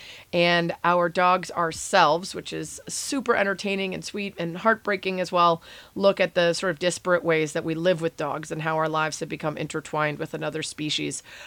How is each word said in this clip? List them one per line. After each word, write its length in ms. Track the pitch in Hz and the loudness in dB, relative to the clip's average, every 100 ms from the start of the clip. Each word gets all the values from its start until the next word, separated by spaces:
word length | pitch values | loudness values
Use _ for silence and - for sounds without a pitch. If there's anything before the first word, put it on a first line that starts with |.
| - - - | -20 -20 -4
and 420 | 175 175 170 170 - | 2 4 4 2 0
Our 240 | 170 175 175 | 2 2 2
Dogs 420 | 185 180 185 170 | 2 4 4 0
Ourselves, 840 | - 170 156 - 196 160 165 190 | -2 -2 -4 2 6 6 4 -2
which 180 | - - | -10 -10
is 280 | 160 156 - - | -10 -10 -12 -10
super 480 | - - 277 247 240 | -8 -4 -2 0 2
entertaining 580 | 196 190 208 196 190 | 2 0 -2 -2 -2
and 100 | 170 | -6
sweet 300 | - 208 202 - | -8 -8 -8 -6
and 200 | 170 170 | -6 -2
heartbreaking 640 | 226 220 - 196 190 185 | 0 0 0 -2 -2 -4
as 100 | 175 | 0
well. 300 | 180 175 165 - - - | 4 4 4 -2 -20 -14
Look 260 | - 196 196 | 2 4 4
at 140 | 185 | 2
the 180 | - 170 | 4 2
sort 180 | 170 190 | 2 0
of 80 | 160 | 0
disparate 460 | 180 170 185 175 | -2 -2 2 2
ways 280 | 170 160 151 | 4 2 2
that 120 | 165 | -2
we 100 | 156 | -4
live 260 | 160 175 170 | 0 2 2
with 160 | 165 - | 0 -2
dogs 340 | 151 151 156 | -4 -4 -6
and 120 | 156 | -6
how 140 | 160 160 | -2 0
our 120 | 160 | 0
lives 320 | 156 156 - | 0 -2 -4
have 80 | 156 | -8
become 280 | 156 156 147 | -6 -6 -4
intertwined 600 | 147 160 - 151 151 147 | -6 -6 -6 -2 -2 -2
with 160 | 160 | -6
another 280 | 156 156 156 | -6 -6 -6
species. 600 | 151 - 151 147 147 139 - - | -8 -6 -4 -2 -4 -6 -12 -18